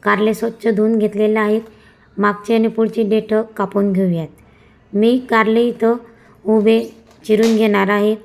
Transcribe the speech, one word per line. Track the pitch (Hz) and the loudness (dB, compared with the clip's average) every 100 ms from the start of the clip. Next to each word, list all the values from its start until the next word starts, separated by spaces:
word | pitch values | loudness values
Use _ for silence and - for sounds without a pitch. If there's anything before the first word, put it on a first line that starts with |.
कारले | 208 202 214 | -2 0 0
स्वच्छ | 220 233 226 226 | 0 -4 -2 -2
धुवून | 208 214 226 | 2 2 2
घेतलेले | 214 208 214 214 | -2 0 0 2
आहेत. | 214 214 220 - - _ _ - | 0 -2 -4 -20 -20 _ _ -2
मागचे | 208 202 - 226 | -2 -2 -2 0
आणि | 220 | 0
पुढची | 226 220 220 | 0 -2 -2
देठं | 220 220 214 214 | 0 0 0 -4
कापून | 220 - 196 202 202 | -4 -6 -4 -2 0
घेऊयात. | 190 190 170 156 - - _ _ _ _ | 0 0 -2 -6 -14 -20 _ _ _ _
मी | 202 226 247 254 | 0 2 0 0
कारले | 226 220 226 | 0 2 2
इथं | 240 233 226 240 - - - - - | 0 0 -2 -2 -6 -20 -20 -12 0
उभे | 220 214 226 226 - - - - | 2 4 2 -2 -16 -20 -20 -2
चिरून | 214 226 220 | 2 2 2
घेणार | 220 202 196 | 2 0 0
आहे. | 208 208 214 | 0 0 -2